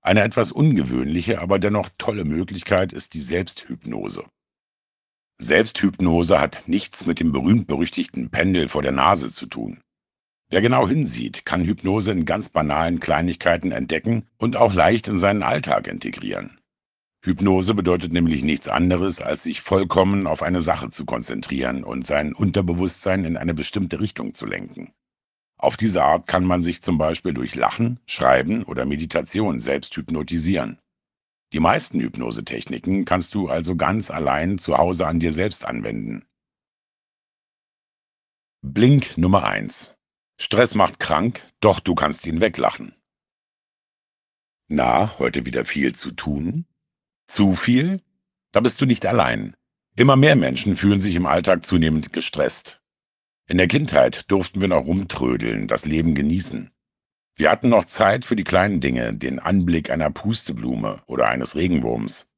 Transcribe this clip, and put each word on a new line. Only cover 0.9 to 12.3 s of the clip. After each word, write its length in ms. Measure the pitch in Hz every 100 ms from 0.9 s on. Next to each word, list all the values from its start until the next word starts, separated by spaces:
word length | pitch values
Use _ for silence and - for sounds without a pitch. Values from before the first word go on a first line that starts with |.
| 62 67 82 87 113
aber 180 | 85 98
dennoch 300 | 101 104 95 _
tolle 260 | - 104
Möglichkeit 680 | 80 78 92 92 - 95 92
ist 220 | - -
die 60 | 80
Selbsthypnose. 1040 | 76 85 95 - - 64 57 55 50 50 50 _ _ _ _ _ _ _ _ _ _ _
Selbsthypnose 1000 | 58 78 110 - 101 - 90 82 85 85
hat 220 | 73 - -
nichts 400 | 101 - - -
mit 140 | 85
dem 120 | 82
berühmt-berüchtigten 960 | 69 71 113 90 71 85 - 85 - 60
Pendel 380 | - 92 90 69
vor 140 | -
der 100 | 67
Nase 380 | 67 71 98 65
zu 160 | - -
tun. 340 | - 53 50 _ _ _ _ _ _ _
Wer 120 | 90
genau 260 | 113 127 104
hinsieht, 580 | 143 143 60 58 -
kann 200 | - 87
Hypnose 480 | 85 107 95 104 101
in 120 | 95
ganz 260 | 78